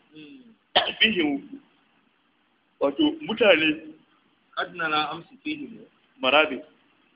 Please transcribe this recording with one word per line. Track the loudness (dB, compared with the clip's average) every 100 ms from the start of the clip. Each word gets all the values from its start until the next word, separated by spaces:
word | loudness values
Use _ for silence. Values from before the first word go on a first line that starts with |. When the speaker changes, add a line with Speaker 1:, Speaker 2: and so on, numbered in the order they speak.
| _
Speaker 1:
Hmm. | -20 -20 -20 -20 _ _ -2 0 0
Speaker 2:
Fihim. | 0 2 0 -2 -8 -18 _ _ _ _ _ _ _ _ _ _ _ -2
Wato | -2 2 0 0
mutane. | -6 2 4 6 4 -2 -8 -20 _ _ _ _ _ -8
Speaker 1:
Qad | -8 -6
nara | -2 -2 -2
amsu | -6 -14 -12
fihim. | -10 -8 -10 -16 -20 _ _ -2
Speaker 2:
Marabi. | 4 4 4 0 -10 _ _ _ _